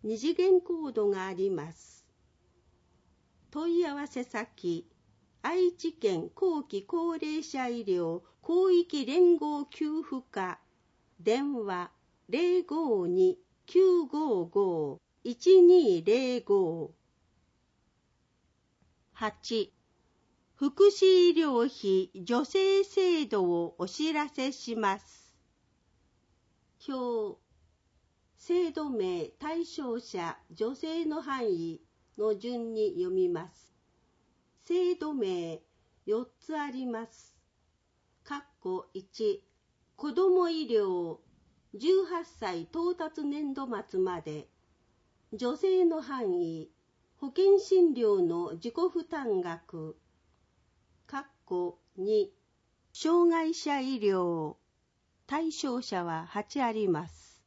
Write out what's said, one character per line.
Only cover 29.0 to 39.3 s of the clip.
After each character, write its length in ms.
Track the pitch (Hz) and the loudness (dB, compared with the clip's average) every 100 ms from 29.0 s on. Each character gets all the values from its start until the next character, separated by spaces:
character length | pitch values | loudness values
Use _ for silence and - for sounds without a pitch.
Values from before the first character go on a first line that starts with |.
| 185 175 156 _ | -2 -4 -6 _
対 260 | 294 330 | -8 -6
象 340 | 339 - 262 233 | -6 -8 -6 -6
者、 400 | - 285 165 - _ 170 | -8 -8 -8 -10 _ -6
助 180 | 220 | -6
成 300 | 269 320 320 | -4 -6 -4
の 180 | 311 302 | -4 -4
範 280 | 269 269 233 | -6 -4 -2
囲 300 | 175 165 160 _ _ _ - | -2 -4 -10 _ _ _ -4
の 200 | 214 202 | -2 -2
順 380 | 233 240 226 | -4 -6 -6
に 200 | 220 214 | -2 -2
読 160 | 175 180 | -2 -2
み 180 | 185 180 | 0 0
ま 220 | 170 175 | -2 -8
す。 240 | _ _ _ _ _ _ _ _ _ _ _ | _ _ _ _ _ _ _ _ _ _ _
制 300 | _ 349 359 | _ 0 0
度 200 | 359 311 | -2 -4
名、 480 | 285 196 180 170 160 _ _ _ _ | -4 -4 -4 -6 -10 _ _ _ _
四 240 | - 220 247 _ | -4 -4 -4 _
つ 160 | - 311 | -10 -8
あ 140 | 294 | -8
り 160 | 254 254 | -8 -8
ま 200 | 226 226 | -8 -10
す。 300 | - - _ _ _ _ _ _ _ _ _ | -18 -20 _ _ _ _ _ _ _ _ _
か 160 | - 285 | -14 -14
っ 60 | 277 _ | -14 _
こ 280 | 185 185 - | -8 -8 -8
一、 480 | 196 190 - 214 | -16 -16 -4 -2